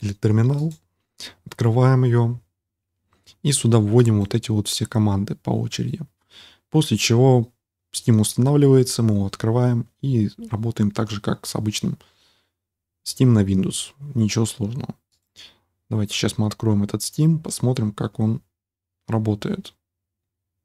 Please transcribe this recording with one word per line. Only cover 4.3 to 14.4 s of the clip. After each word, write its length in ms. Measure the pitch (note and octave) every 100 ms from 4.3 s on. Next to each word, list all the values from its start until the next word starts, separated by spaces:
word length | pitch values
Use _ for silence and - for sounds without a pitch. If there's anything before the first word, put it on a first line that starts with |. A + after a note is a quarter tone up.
эти 160 | A#2 -
вот 160 | G#2+ G2+
все 180 | -
команды 520 | G#2+ A2 G#2+ G2 G2+ -
по 140 | -
очереди. 500 | A#2 A#2 - A#2+ - D3 _ _ - - _ _
После 260 | D#3 D3+ A2
чего 560 | - A#2 C3+ B2+ A#2 _ _ _ _
Steam 260 | - - A2
устанавливается, 840 | G#2 - B2+ D3 C#3 C3 B2+ -
мы 120 | A2+
его 120 | G#2 G2
открываем 600 | - A2 A#2 B2 A#2+ A#2+ _
и 300 | C3+ B2+ G#2 - A3+
работаем 400 | G#2 A2+ - G#2
так 200 | G2+ A2
же, 100 | G2+
как 260 | - - -
с 80 |
обычным 440 | A#2 G#2+ G#2+ - - _ _ _ _ _ _ _ _ _ _
Steam 220 | - - C3
на 180 | A2+
Windows. 480 | G2 F#2+ F#2+ - - - C#3+
Ничего 320 | C3 G#2+ A2